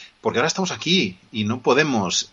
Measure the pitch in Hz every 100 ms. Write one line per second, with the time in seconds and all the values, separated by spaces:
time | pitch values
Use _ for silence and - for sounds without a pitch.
0 | - _ 113 107 156 190 185 120 156 185
1 | 107 - _ 117 107 123 147 127 156 120
2 | 92 - -